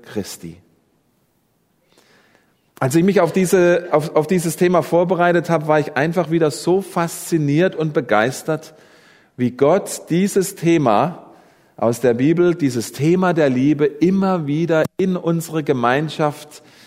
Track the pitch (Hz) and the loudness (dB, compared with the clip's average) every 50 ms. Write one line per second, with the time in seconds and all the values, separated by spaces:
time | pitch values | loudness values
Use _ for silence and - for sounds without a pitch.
0 | - - - 104 92 - - - - 82 85 90 _ _ _ _ _ _ _ _ | -18 -10 -8 -8 -8 -8 -10 -16 -16 -18 -18 -20 _ _ _ _ _ _ _ _
1 | _ _ _ _ _ _ _ _ _ _ _ _ _ _ _ _ _ _ _ _ | _ _ _ _ _ _ _ _ _ _ _ _ _ _ _ _ _ _ _ _
2 | _ _ _ _ _ _ _ _ _ _ _ _ _ _ - - 135 131 135 165 | _ _ _ _ _ _ _ _ _ _ _ _ _ _ -8 -4 -2 0 2 2
3 | 175 202 185 202 175 165 - 190 185 170 202 185 175 175 175 - - - - 151 | 4 4 4 4 2 2 2 0 2 2 4 4 4 4 4 2 0 -2 -4 -2
4 | 147 165 - 156 147 156 190 180 165 165 - - 180 180 180 165 143 - 170 170 | -2 0 0 0 0 0 0 0 -2 -2 -2 0 0 2 2 2 0 2 2 2
5 | 180 175 190 165 175 175 175 175 - - 170 156 151 156 151 151 143 - - 127 | 2 2 0 0 2 2 2 0 0 0 -2 -2 0 2 2 2 0 0 -2 -2
6 | 147 170 170 185 165 147 165 165 160 147 147 - - 170 180 196 190 - - 175 | -2 -2 0 -2 -2 0 0 0 0 0 -2 -2 -2 0 0 0 -2 -4 -4 -4
7 | 170 160 - - - - 175 160 147 143 143 156 185 185 185 160 156 156 143 165 | -4 -4 -6 -10 -8 -4 -2 -2 0 0 2 2 2 0 0 -4 -6 -4 -4 -4
8 | 127 - 107 104 110 131 135 - - 160 156 151 - - - - - _ _ _ | -2 0 0 0 0 0 -2 -6 -6 -6 -6 -6 -6 -14 -20 -20 -20 _ _ _
9 | _ _ _ _ _ _ _ - 123 120 123 127 139 147 180 196 196 - - - | _ _ _ _ _ _ _ -4 -4 -2 0 2 2 4 2 2 0 -4 -12 -12
10 | - - 156 180 196 196 - 202 175 - - - 160 170 170 165 139 117 104 107 | -8 -4 -2 0 0 0 0 0 -2 -2 -4 -4 0 2 2 4 4 4 4 4
11 | 135 175 160 - - - - - _ _ _ _ _ _ _ - 110 117 120 - | 2 0 -2 -8 -18 -20 -20 -20 _ _ _ _ _ _ _ -2 -2 -2 -2 0
12 | - 123 117 117 131 156 165 175 175 175 165 170 147 131 120 117 107 - - - | 0 0 0 2 2 2 2 2 2 2 0 0 -2 -2 -2 -2 -6 -8 -6 -2
13 | 139 160 180 185 185 180 165 165 151 135 123 127 135 147 151 143 151 139 147 - | 0 2 2 2 2 0 2 2 2 2 2 2 2 2 2 2 0 -2 0 0
14 | 160 185 190 196 196 190 185 175 151 139 147 160 170 160 160 156 151 - _ - | 0 2 2 2 0 0 0 -2 -2 -2 -2 -2 -2 0 0 0 0 -2 _ -4
15 | 190 185 185 170 - 165 170 165 160 - 160 160 143 156 135 123 120 120 127 143 | -2 -2 -2 -2 -2 -2 -2 -2 -4 -6 -6 -4 -2 -2 -2 0 2 0 0 0
16 | 160 151 - - 156 147 143 - - - - - - - - - - | -2 -4 -4 -2 -2 -2 -4 -6 -14 -20 -20 -20 -20 -20 -20 -20 -20